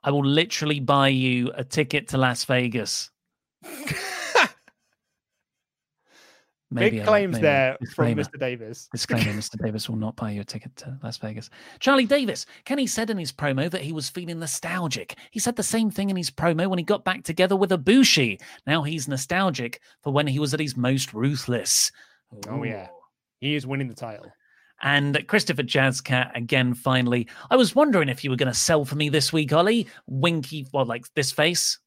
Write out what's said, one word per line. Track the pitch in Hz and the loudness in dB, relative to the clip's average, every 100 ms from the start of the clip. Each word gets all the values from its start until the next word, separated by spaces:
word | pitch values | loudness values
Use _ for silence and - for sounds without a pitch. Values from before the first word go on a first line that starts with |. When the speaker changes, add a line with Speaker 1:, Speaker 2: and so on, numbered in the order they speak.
Speaker 1:
I | 143 | 2
will | 143 | 2
literally | 139 147 185 - 151 147 | 2 2 0 -2 -2 -2
buy | 135 139 139 | 2 4 6
you | 131 131 123 123 | 4 2 0 -2
a | - | -6
ticket | 127 160 143 147 - | -4 -2 0 -2 -2
to | 135 | 0
Las | 131 120 | 2 0
Vegas. | - 127 123 117 101 - - | 0 0 0 -4 -4 -6 -8
<laughs> | _ _ _ _ _ - 262 294 - - - - 480 - - _ _ _ _ _ _ _ _ _ _ _ _ _ _ _ _ _ _ _ _ _ | _ _ _ _ _ -18 -12 -8 -8 -8 -8 0 2 2 -2 _ _ _ _ _ _ _ _ _ _ _ _ _ _ _ _ _ _ _ _ _
Maybe | 120 208 - | 2 2 2
Speaker 2:
Big | |
Speaker 1:
I, | 104 | 4
Speaker 2:
claims | 208 196 | 4 2
Speaker 1:
maybe. | 139 | 2
Speaker 2:
there | 151 139 131 135 | 4 4 2 -2
from | 120 | -10
Speaker 1:
Disclaimer. | - 123 117 | 0 0 2
Speaker 2:
Mister | 135 135 | -4 -4
Davis. | 131 123 110 120 - | -6 -6 -12 -16 -12
Speaker 1:
Disclaimer, | 123 - 117 107 | -8 -2 0 0
Speaker 2:
<laughs> | 104 | -2
Speaker 1:
Mister | - 110 | -8 -6
Davis | 113 107 - | -6 -6 -6
will | 113 | -6
not | 107 110 | -6 -6
buy | 110 | -8
you | 104 | -8
a | |
ticket | 98 110 139 - | -10 -14 -14 -18
to | - 135 | -16 -12
Las | 113 - | -12 -10
Vegas. | 107 107 - - - - | -12 -12 -16 -20 -20 -4
Charlie | 247 277 226 | 4 4 4
Davis, | 285 240 127 - - | 2 0 -6 -10 -18
Kenny | - 277 254 | -6 -4 -2
said | - 226 | -2 -4
in | 208 | -4
his | 147 | -6
promo | - 147 131 165 | -4 -2 0 -2
that | 170 | -4
he | 143 | -6
was | 160 139 | -6 -8
feeling | 180 170 170 | -10 -10 -8
nostalgic. | 160 - 170 180 165 127 87 - - | -8 -8 -6 -4 -4 -4 -8 -16 -12
He | 220 | -4
said | 240 | -2
the | 240 | -2
same | - 226 220 | -2 0 0
thing | 190 196 | 0 -2
in | 185 | -2
his | 160 | -4
promo | - 165 160 190 | 0 0 2 0
when | 185 | -2
he | |
got | 160 208 | 0 0
back | - 185 | 0 -4
together | - 160 185 | -4 2 4
with | 196 190 | 4 2
Ibushi. | 185 135 254 254 165 120 95 - - - | 2 6 6 8 6 2 -2 -12 -12 -2
Now | 160 | 0
he's | 147 160 135 | 0 -4 -4
nostalgic | 131 - 175 190 131 120 - _ _ | -6 -2 0 0 -2 -8 -10 _ _
for | 143 | -2
when | 139 147 | 0 0
he | 135 | 0
was | 147 | 0
at | 156 | -2
his | 151 123 | -4 0
most | 123 135 - | 2 2 -2
ruthless. | 107 135 143 - 120 - - - _ - _ _ 107 95 | -2 0 0 -2 -4 0 2 0 _ -20 _ _ -18 -10
Speaker 2:
Oh, | 113 | -6
yeah. | 113 104 92 | -6 -8 -12
Speaker 1:
Ooh. | - _ _ _ _ | -20 _ _ _ _
Speaker 2:
He | 135 | -4
is | 147 127 | -4 -4
winning | 139 131 | -6 -6
the | |
title. | 110 117 107 - _ _ _ _ _ | -8 -14 -14 -20 _ _ _ _ _
Speaker 1:
And | 139 143 143 147 - | 2 2 2 0 0
Christopher | 208 - 147 | 0 0 -4
Jazzcat | 123 135 135 131 - 127 123 120 | 0 2 2 0 -2 -2 0 -6
again, | 120 135 123 | -2 0 2
finally. | 120 135 127 123 123 117 - - | 0 0 2 2 0 -2 -10 2
"I | 254 | 4
was | 214 269 | 4 4
wondering | 294 196 143 | 4 4 0
if | 127 | -2
you | 139 | -4
were | 127 | 0
gonna | 131 | 0
sell | 117 - 160 | 0 2 2
for | 139 143 | 2 -2
me | 151 | 0
this | 151 - | 0 2
week, | 160 143 | 0 2
Ollie." | 156 190 233 - - - | 4 4 2 -2 -10 -8
Winky, | 135 170 165 135 156 135 | 2 4 4 -4 -10 -4
well, | 139 120 | -2 0
like, | 117 - | -2 -4
this | - 135 | -2 -2
face. | - 156 175 - - | 2 2 2 -2 -4